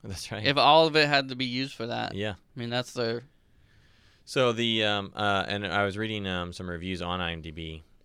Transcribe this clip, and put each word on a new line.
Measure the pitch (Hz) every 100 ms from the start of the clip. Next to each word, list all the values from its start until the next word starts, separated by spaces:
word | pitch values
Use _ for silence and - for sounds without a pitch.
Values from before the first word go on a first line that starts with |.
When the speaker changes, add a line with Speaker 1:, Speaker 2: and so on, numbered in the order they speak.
Speaker 1:
That's | 110 95 -
right. | 104
Speaker 2:
If | 123 139
all | 135 156 160
of | 151
it | 147
had | 147 135
to | 127
be |
used | 127 123 135
for | - 117
that. | 117 113
Speaker 1:
Yeah. | 98 104
Speaker 2:
I | 95 _ -
mean, | 117
that's | 120 123
their | - 117 117 127 _ _ _ _ _ _ _ _ _
Speaker 1:
So | - 147 123
the, | 113 117 113
um, | 107 101 98
uh, | - 104 98 -
and | 101 101
I | 92
was | 101 95
reading, | 110 107 98
um, | 90 87
some | 87 92
reviews | 85 90 90
on | 87 90
I | 87
M | 82
D | 78
B, | 78 80 80 - -